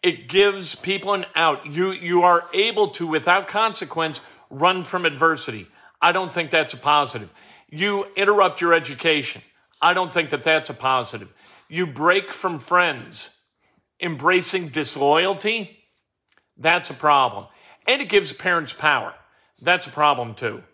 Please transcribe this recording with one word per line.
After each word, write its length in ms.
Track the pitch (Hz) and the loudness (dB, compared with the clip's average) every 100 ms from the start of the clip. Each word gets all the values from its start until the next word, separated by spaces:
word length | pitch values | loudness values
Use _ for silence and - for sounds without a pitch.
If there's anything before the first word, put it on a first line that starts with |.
It 280 | 180 131 120 | -2 -4 -2
gives 460 | 180 202 196 170 - | 2 2 2 -8 -10
people 380 | - 196 190 | -6 -6 -2
an 120 | 202 - 160 | -4 -2 0
out. 300 | 165 143 147 | 2 0 -6
You, 240 | 147 190 | -4 -4
you 320 | 185 175 180 | -4 0 4
are 200 | 175 170 170 | 6 4 2
able 360 | 185 220 214 208 | 0 0 2 0
to, 180 | - 170 | 0 -4
without 400 | 156 175 185 196 | -2 2 2 0
consequence, 720 | 202 220 190 156 - 160 143 - - _ | -2 -2 -2 -8 -4 -4 -6 -16 -20 _
run 320 | 135 170 180 | 0 0 0
from 240 | 165 180 170 | -4 -2 -2
adversity. 600 | 139 165 156 - 110 92 _ _ _ | 2 2 2 -6 -10 -14 _ _ _
I 100 | 160 | 2
don't 220 | 180 185 | 2 -2
think 180 | 156 160 | -4 0
that's 220 | 165 156 | 0 0
a 40 | 127 | -2
positive. 520 | 147 147 139 120 104 _ - - _ | 2 2 2 -4 -12 _ -20 -20 _
You 360 | 151 196 202 196 - | -6 -4 -2 -4 -2
interrupt 460 | 196 208 185 180 | 2 4 4 2
your 120 | 175 | 2
education. 680 | 165 135 135 165 151 127 - - _ _ _ | 2 2 -4 0 0 -2 -12 -16 _ _ _
I 120 | 160 | 2
don't 200 | 180 180 | 2 0
think 160 | 175 156 | -2 -2
that 140 | 147 | -2
that's 260 | 160 160 156 | 2 0 0
a 40 | |
positive. 600 | 123 131 131 117 110 104 _ _ - _ | -6 0 0 -2 -10 -16 _ _ -20 _
You 180 | 165 180 | -6 -6
break 460 | 135 160 190 196 | 0 2 2 0
from 280 | - 190 160 | -6 -6 -6
friends. 760 | - 175 175 135 117 - - _ _ _ _ _ _ _ | 0 2 2 -2 -10 -12 -12 _ _ _ _ _ _ _
Embracing 680 | - - 151 185 180 190 165 | -8 -2 2 2 0 -4 -4
disloyalty, 1080 | 135 143 143 143 156 185 190 208 226 196 _ _ _ _ _ _ _ _ _ | -4 -4 0 4 4 2 0 -2 -4 -6 _ _ _ _ _ _ _ _ _
that's 320 | 139 175 175 | 0 0 -2
a 40 | |
problem. 540 | 135 151 143 127 120 - _ - - - | -2 4 4 4 -2 -16 _ -20 -10 -2
And 140 | 269 | -2
it 80 | 233 | 2
gives 220 | 208 165 | 0 0
parents 400 | 147 185 175 143 | -6 -2 -2 -2
power. 420 | - 151 139 - - _ _ _ _ | -2 0 0 -2 -14 _ _ _ _
That's 260 | 139 180 160 | -2 -2 -2
a 40 | |
problem, 440 | 127 151 131 117 113 | 0 2 2 -2 -6
too. 280 | 117 92 - | -8 -8 -16